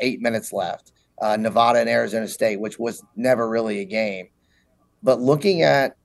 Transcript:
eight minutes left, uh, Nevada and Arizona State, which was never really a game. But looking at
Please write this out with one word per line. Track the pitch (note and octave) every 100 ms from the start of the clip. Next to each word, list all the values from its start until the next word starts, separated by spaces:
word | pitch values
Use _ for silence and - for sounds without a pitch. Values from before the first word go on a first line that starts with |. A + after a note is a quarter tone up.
eight | B2+ A2
minutes | A#2 A2+ -
left, | G2 F2 - _ _ _ -
uh, | G#2+
Nevada | G#2+ A2 G#2 A#2+ A#2+
and | A#2
Arizona | A#2 A2+ A2 G#2+
State, | - A2+ G2
which | G#2+ -
was | A#2 - -
never | G#2+ B2+ A#2 A2+
really | A#2 A2+ G2+
a |
game. | F#2+ A2 G#2+ F#2 F#2 _ _ _ _ _ _ _
But | - A#2+
looking | B2 D3+ G3+ F3
at | D3+ C#3 B2+ -